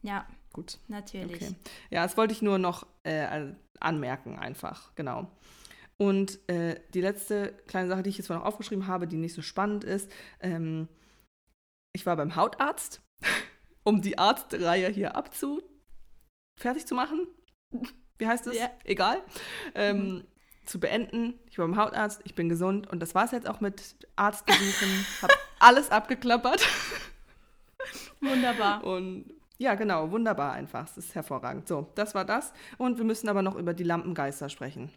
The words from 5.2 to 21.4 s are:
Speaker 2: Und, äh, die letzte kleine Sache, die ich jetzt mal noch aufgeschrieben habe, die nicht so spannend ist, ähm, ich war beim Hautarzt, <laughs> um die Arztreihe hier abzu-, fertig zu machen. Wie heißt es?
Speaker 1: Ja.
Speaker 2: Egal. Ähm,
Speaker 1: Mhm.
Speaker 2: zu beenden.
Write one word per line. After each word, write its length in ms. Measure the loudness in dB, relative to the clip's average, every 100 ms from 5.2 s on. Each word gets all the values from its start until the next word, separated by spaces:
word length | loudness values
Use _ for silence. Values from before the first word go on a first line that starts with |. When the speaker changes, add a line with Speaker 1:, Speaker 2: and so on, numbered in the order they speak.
| -10 -16 -20 -20 -20 -20 -20 _
Speaker 2:
Und, 420 | 2 4 0 -4 -4
äh, 300 | -2 -2 -4 -6
die 80 | -2
letzte 500 | -2 -2 -2 -2 -2 -8 -8
kleine 220 | -4 -2
Sache, 140 | -2
die 60 | -2
ich 80 | -4
jetzt 120 | -6
mal 60 | -4
noch 80 | -4
aufgeschrieben 420 | -6 -6 -4 -2
habe, 180 | -4 -4
die 120 | -4
nicht 160 | -6
so 80 | -6
spannend 420 | -8 -2 -2 -2
ist, 260 | -2 -4 -4 -16 -20 -8
ähm, 480 | -6 -4 -4 -4 -6 _ _ _ _ _ _ _ _ _ _
ich 120 | -6 -2
war 100 | 0
beim 220 | 0 2
Hautarzt, 640 | 2 2 -2 -2 -10 -12 _ _
<laughs> 600 | -2 -2 -4 -18 _ _
um 180 | 2 2
die 160 | 2 4
Arztreihe 720 | 4 4 -2 -2 2 4 2
hier 300 | 0 -2 -4
abzu-, 440 | -8 -6 -4 -6 -10 -20 _ -18 -18 -20 _ _ _ _
fertig 280 | -4 -4 -2
zu 100 | -2
machen. 320 | -2 -2 -4 -8 _ _ _ -10 -10 -12 -20 _
Wie 100 | 0
heißt 200 | 0 0
es? 100 | -4
Speaker 1:
Ja. 120 | -4 -6 -4
Speaker 2:
Egal. 360 | 2 2 0 -6 -14 -12 -10 -8
Ähm, 240 | 0 2 2 0 -4
Speaker 1:
Mhm. 80 | -10 _ _ -20 -12
Speaker 2:
zu 140 | -4
beenden. 560 | 0 0 -2 -4 -4 -6